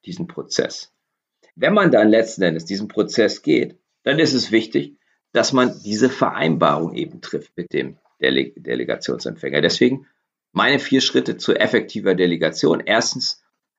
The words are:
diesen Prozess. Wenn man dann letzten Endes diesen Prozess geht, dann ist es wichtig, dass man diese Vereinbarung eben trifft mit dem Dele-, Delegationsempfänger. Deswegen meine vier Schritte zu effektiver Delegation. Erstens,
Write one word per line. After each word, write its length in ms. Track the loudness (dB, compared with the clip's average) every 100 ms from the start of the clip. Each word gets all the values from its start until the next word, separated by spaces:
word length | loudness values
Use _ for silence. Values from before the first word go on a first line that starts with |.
diesen 220 | -14 -10 -10
Prozess. 680 | -10 -10 -8 -8 -10 -20 _ _ _ _ _ _
Wenn 200 | -4 0
man 160 | 2 2
dann 180 | 4 4
letzten 340 | 4 2 -2
Endes 220 | -2 -2
diesen 240 | -6 -8 -6
Prozess 540 | -4 -2 0 0 -2
geht, 360 | -2 0 -2 -8 _ _
dann 160 | -2 0
ist 160 | 2
es 180 | 0 0
wichtig, 440 | 0 0 -2 -4 -10 _ _ _
dass 200 | -2 2
man 280 | 2 2 -2
diese 240 | -6 0 0
Vereinbarung 840 | 2 -2 0 -2 2 2 2 -2
eben 260 | -6 -8 -12
trifft 360 | -10 -10 -10 -14
mit 160 | -6
dem 260 | -4 -4 -10 _ _
Dele-, 320 | 0 2 0 -4
Delegationsempfänger. 1040 | -6 -4 -4 -4 -6 -6 -8 -8 -4 0
Deswegen 460 | 2 4 2 2 -8 _ _ _ _
meine 260 | 0 2 2
vier 220 | 2 0
Schritte 360 | 2 0 -2 -2
zu 180 | 0
effektiver 600 | 2 2 0 -2 -4 0
Delegation. 680 | 2 2 2 -2 0 0 2
Erstens, 600 | 0 0 0 -4 -6 -8 _ _ _